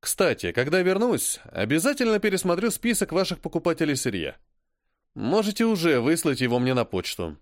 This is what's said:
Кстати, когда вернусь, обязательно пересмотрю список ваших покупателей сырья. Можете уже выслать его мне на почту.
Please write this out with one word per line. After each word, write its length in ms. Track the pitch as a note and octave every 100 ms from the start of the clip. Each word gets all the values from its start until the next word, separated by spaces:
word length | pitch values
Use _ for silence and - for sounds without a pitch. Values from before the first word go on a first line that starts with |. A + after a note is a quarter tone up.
Кстати, 520 | - - F#3 A#2+ F2+
когда 280 | G2 C3 F3+
вернусь, 600 | F3+ F#3+ A#3+ F#3 - -
обязательно 760 | - - G#2 D3+ G#3 C#4 A#3+ G#3+
пересмотрю 520 | G#3+ F#3 F#3 F3 A3+
список 420 | - A#3 A3+ G3+
ваших 280 | E3 F#3+ F3
покупателей 560 | E3+ E3 F3 D#3+ D#3 C#3
сырья. 400 | B2+ G2 D2 - _ _ _ _ _ _ _
Можете 500 | - G#2 G3 G#3 G3+
уже 360 | A3+ G#3+ E3 C3
выслать 400 | A#2+ E3 D#3+ B2+
его 180 | B2+ B2
мне 160 | B2
на 100 | B2+
почту. 520 | A#2 F#2 - - F2 D2+